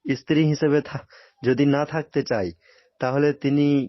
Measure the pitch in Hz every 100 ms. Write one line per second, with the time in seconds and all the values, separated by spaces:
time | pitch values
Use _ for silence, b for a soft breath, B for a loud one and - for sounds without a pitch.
0 | - 131 - 156 156 147 151 147 - -
1 | - b b b 123 127 143 139 147 160
2 | 147 147 - 113 90 - b b b _
3 | 127 139 147 143 143 143 143 143